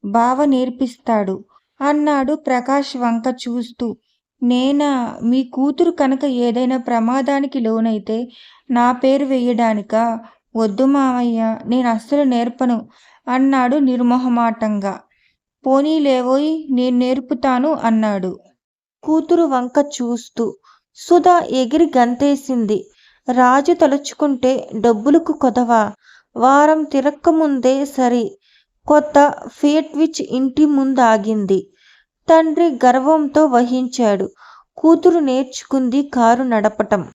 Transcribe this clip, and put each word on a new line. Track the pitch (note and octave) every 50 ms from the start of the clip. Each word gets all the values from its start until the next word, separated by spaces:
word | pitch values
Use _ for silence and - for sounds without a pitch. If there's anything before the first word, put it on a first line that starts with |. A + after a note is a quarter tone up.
| -
బావ | G3+ G3 A#3 A#3 B3 B3+ C4 D4
నేర్పిస్తాడు," | C#4+ C4+ B3+ B3+ B3+ B3+ B3+ C4+ B3 - _ _ - A#3 G#3+ G3+ F#3+ F#3+ F#3+ - _ _ _ _ _ _ _
అన్నాడు | C#4 C#4+ D4 D4+ D4 D4+ D4 C#4 C4+ B3+ D4+
ప్రకాష్ | D4+ _ - C4 B3 B3 B3+ C4+ C#4+ C#4 - -
వంక | B3+ B3 A#3+ A#3 A#3 A3 C4 B3+
చూస్తూ. | B3+ - B3 A#3 B3 A#3 A#3+ A#3+ _ B3 A#3 G3+ _ _ _ _ _ _ _ _ _ -
"నేనా? | A#3+ B3 B3 B3+ C4+ C#4+ C#4+ D4 C#4+ C#4 C4 A#3+ A3+ - - -
మీ | A#3 B3 C4 C4
కూతురు | B3 - C4 C4 C#4+ C#4+ - F4 E4+
కనుక | E4+ - D4 C4 C4+ C4+ D4+ C#4+ B3+ A#3+
ఏదైనా | A#3+ A#3+ A3+ A#3+ B3+ B3 C4
ప్రమాదానికి | B3+ A#3+ B3+ B3 A#3 A3 A3+ B3 C4+ C4+ B3 C#4 C#4 C#4 C4 C4+ C#4
లోనైతే | A3+ A3 A3 A3 A3 A3+ A3 G#3+ G#3 - A3 A3+ B3 B3 _ - - - _ _ _ _
నా | C4 A#3+ A#3+ B3 B3+
పేరు | B3 - C4 C4+ C#4 D4
వేయడానికా?" | C4 C4+ C4 A#3+ B3 B3 A3 A#3+ A3+ A3 G#3+ G3 G#3 - A3 A3+ A#3 A3+ A3+ A3+ - _ _ _ _ _
"వద్దు | A3 A3+ G#3+ G3 G3+ C4
మామయ్య, | C4+ C#4 C#4+ C4+ C4 B3+ B3 A#3+ A#3+ A#3 A3+ A3+ A3 A3 A3 -
నేను | - A#3+ B3+ B3+ A#3+
అస్సలు | A3+ A3 A3+ - C#4+ C#4+ D4
నేర్పను," | C4+ B3 A#3 A#3 B3 B3 - C4 B3 A#3+ A3+ A3+ - _ _ _ _ _ _ _
అన్నాడు | - B3 C4 C4+ C4+ C4+ C4+ B3+ B3 B3+
నిర్మోహమాటంగా. | D4+ C#4+ B3+ B3 A#3+ B3 A#3+ A#3+ B3+ B3+ B3+ A#3+ A#3+ A#3 A#3 A3 A3 A3+ G#3+ G#3+ G3+ F#3+ G3 F#3+ - _ _ _ _ _ _ _ _ _ _ _ _ _
"పోనీలేవోయ్, | C4 C4 C4+ C#4+ D4+ D#4+ D#4+ D4 C#4 C4 B3+ B3 B3 C4 C#4 D4 D#4 D#4+ D#4+ D#4 C#4+
నేను | C4 B3 B3 B3+ B3 B3
నేర్పుతాను," | B3 B3+ C4 C4 C4 B3+ D4+ B3 B3 C4+ B3+ B3 B3+ D#4 D#4+ - -
అన్నాడు | A#3 A3+ A3 A3 G#3+ G#3 G3 F#3 F#3 F3+ - _ _ _ _ _ _ _ _ _ _ _ _ -
కూతురు | - D#4 D#4+ D#4+ D#4+ F4 E4+ E4+
వంక | D4+ C4+ B3 B3 B3 B3 D4 C#4+ C#4+
చూస్తూ. | C#4+ - B3 A#3 A#3+ A3+ A#3 - _ - A#3 - - _ _ _ _ _ _ _ _ -
సుధ | - - E4+ F4 D4+ F4+ F4 F4 - -
ఎగిరి | - C4 C4 A#3 C4+ D#4+ E4+
గంతేసింది. | D#4+ - B3+ A#3+ A#3+ B3 A#3+ C#4 C#4+ C#4+ C#4 - - C4 A#3+ A3+ G3 G#3+ - - _ _ _ _ _ _ _ _ -
రాజు | B3 B3 B3+ B3 B3+ C#4 C#4+ D#4+ F4
తలుచుకుంటే | E4+ E4 D4 C#4 C#4+ C#4+ - - _ D4+ D4 C#4 B3 B3 B3+ C4 C4 - - -
డబ్బులకు | A3 G3+ A#3+ A#3 G#3 G#3+ C4+ C#4+ E4 E4 - D4+
కొదవా? | - - B3+ G#3 B3+ B3 A3+ A#3+ A3+ G#3+ G3+ G3+ _ _ _ _ _ _ _ _
వారం | A#3 A3+ C4 C4+ C#4+ D4 D4+ D#4 D#4 D#4
తిరక్కముందే | D4+ - C#4 C4 C#4+ D4 D4 _ F4 D#4+ D#4+ D#4+ D4+ C#4 C4 A#3+ B3+ C4 C4+ C#4+
సరి, | C#4 - - B3+ A#3 A#3+ B3 A3+ - - _ _ _ _ _ _ _ _ _ _
కొత్త | - D4+ D4+ D4 D4+ - C#4+ C#4+ D4 - - - - -
ఫియట్ | - - D4 D4 D#4 D4 D#4 -
విచ్ | C#4+ D#4+ D#4+ D#4+ - - -
ఇంటి | - B3+ C4 C4+ B3+ - D4+
ముందాగింది. | D4 D4 C4+ C4+ C4 C4+ B3+ B3+ A3+ A3 A3 G3 G#3+ A3 G#3+ G3+ F#3 G3 F#3 - _ _ _ _ _ _ _ _ _ _ _ _ -
తండ్రి | E4 D#4+ D#4+ D#4+ D4+ E4 F4 E4+ C#4
గర్వంతో | A#3+ - B3 A#3+ C4 C4 C#4+ D#4+ D#4+ D4+ C#4 C#4+ D4+ D#4
వహించాడు. | D4+ B3 A#3 B3 A#3+ B3+ B3+ B3+ B3+ B3+ - A#3+ G#3+ G3+ F#3+ F#3+ - _ _ - - - - _ _ _ -
కూతురు | - D#4 E4 D#4+ - F#4 E4 E4+
నేర్చుకుంది | D4+ C4+ B3+ C4 C4+ B3+ - - - _ - C4+ C4 B3 A3+ C#4 C#4+
కారు | C#4+ - B3+ A#3 A3+ A#3+ A#3+ C4
నడపటం. | B3+ A#3 G#3+ G3+ G#3+ G#3+ - A3 - A3 G3 D#3 - -